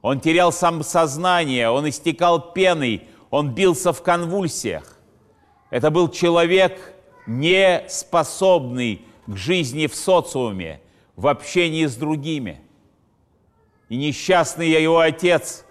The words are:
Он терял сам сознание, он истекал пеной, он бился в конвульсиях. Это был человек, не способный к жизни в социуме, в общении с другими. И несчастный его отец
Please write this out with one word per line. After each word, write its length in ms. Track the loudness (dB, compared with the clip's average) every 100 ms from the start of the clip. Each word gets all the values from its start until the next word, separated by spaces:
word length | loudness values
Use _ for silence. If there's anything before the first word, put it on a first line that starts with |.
Он 180 | -2 -2
терял 320 | 0 4 2
сам 320 | 2 0 0
сознание, 840 | -2 0 0 0 0 0 0 0 0
он 180 | 0 -2
истекал 640 | -4 -6 0 2 2 -2
пеной, 560 | 0 2 2 -2 -4 -10 -20 _
он 240 | -4 -2
бился 400 | 0 2 2 -2
в 80 | -2
конвульсиях. 960 | -2 -2 -2 -4 -4 -6 -6 -8 -12 _ _ _ _ _ _ _ _
Это 200 | -2 0
был 200 | 2 0
человек, 840 | 0 2 2 4 4 2 -2 -20 -20 _ _ -8
не 640 | -4 2 4 4 2 -4
способный 1160 | -12 -2 0 0 0 2 2 0 -4 -4 -4 -12 _ -14
к 120 | -8
жизни 500 | -2 -2 -2 -2 -4
в 80 | -4
социуме, 840 | 0 0 0 -4 -4 -6 -10 -14 _ _ _ -4
в 120 | -2
общении 580 | -2 -2 -2 0 0 -4
с 100 | -4
другими. 640 | -6 -6 -6 -8 -8 -12 _ _ _ _ _ _ _ _ _ _ _ _ _
И 80 | -6
несчастный 760 | -4 -4 2 2 2 -2 2
его 300 | 2 4 4
отец 640 | 4 2 2 2 0 -16 _